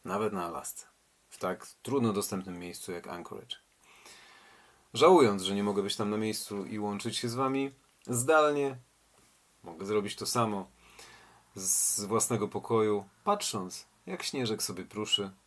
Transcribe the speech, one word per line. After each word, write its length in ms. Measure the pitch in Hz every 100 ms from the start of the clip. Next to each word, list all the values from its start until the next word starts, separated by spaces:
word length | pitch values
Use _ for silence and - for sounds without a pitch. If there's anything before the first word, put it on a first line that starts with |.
| -
Nawet 280 | 98 110
na 120 | 98 85
Alasce. 400 | 76 - - - _ _ _ _
W 80 | -
tak 300 | 92 92 - -
trudno 300 | - 135 117
dostępnym 460 | 101 101 98 95 87
miejscu 320 | 90 87 -
jak 160 | 87 -
Anchorage. 480 | 87 85 101 - - _ _ - - - - - - - - - _ _
Żałując, 480 | 120 156 180 123 101
że 140 | 92 101
nie 80 |
mogę 200 | 101 101
być 120 | 98 -
tam 140 | 104
na 80 | 107
miejscu 480 | 110 107 - 101 92
i 140 | 107
łączyć 380 | 104 101 117 113
się 120 | 123
z 60 | 120
wami 360 | 135 135 139 - _ _ -
zdalnie, 680 | 120 131 156 151 147 139 127 - _ _ _ _ _ _ _
mogę 220 | 85 82 98
zrobić 300 | 107 101 -
to 100 | 101
samo 420 | 123 113 101 92 _ - - - - - - _ 101
z 480 | 95 - - -
własnego 440 | 101 110 - 113 101
pokoju, 580 | 104 - 113 107 104 98 _
patrząc, 600 | - 202 - 104 92 - - _ -
jak 180 | 92
śnieżek 400 | - 139 117 107
sobie 220 | - 92 90
pruszy 460 | 107 107 - 98 -